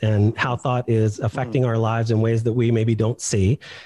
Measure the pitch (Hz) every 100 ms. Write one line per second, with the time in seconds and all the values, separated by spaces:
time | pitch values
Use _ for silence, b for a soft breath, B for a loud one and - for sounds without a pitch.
0 | 110 104 104 113 139 120 135 123 123 113
1 | 110 104 113 - 123 127 123 113 113 117
2 | 113 110 113 113 117 120 117 117 113 113
3 | 113 - - 107 95 127 B B